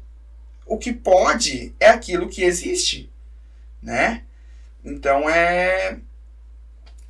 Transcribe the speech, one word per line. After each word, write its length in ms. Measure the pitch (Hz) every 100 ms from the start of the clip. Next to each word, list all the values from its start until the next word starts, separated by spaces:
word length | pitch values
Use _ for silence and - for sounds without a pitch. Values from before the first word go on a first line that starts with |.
| - - - - - - -
o 120 | 214
que 140 | 247
pode 800 | 233 - 185 226 226 - 127 117 -
é 100 | -
aquilo 380 | 226 - 180 -
que 120 | -
existe, 680 | 180 175 - - - - - - - - - - - -
né? 420 | 113 117 180 233 - - - - - -
Então, 440 | - 92 139 139 151
é, 720 | 165 170 175 180 190 190 - - - - - - - - - - -